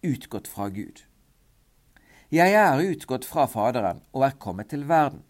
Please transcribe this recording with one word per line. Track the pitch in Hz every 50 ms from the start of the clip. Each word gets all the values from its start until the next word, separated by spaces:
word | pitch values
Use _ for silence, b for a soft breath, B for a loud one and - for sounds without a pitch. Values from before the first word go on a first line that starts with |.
| -
utgått | 175 135 - - - - 104 - -
fra | - - 101 101 95
Gud. | 98 101 - - - _ _ _ _ _ _ _ _ _ _ _ _ _ _ _ _ _ _ b b b b b b b b
Jeg | - 165 170 185 202
er | - 214 185 139 131
utgått | 170 196 170 - - - 131 127 - -
fra | - 160 143 123
Faderen | - 117 104 117 123 123 107 92 85 78 _ _ _
og | 135 131
er | 135 135 -
kommet | - 104 87 92 107 -
til | - 143 143 139
verden. | 165 160 151 139 139 73 - _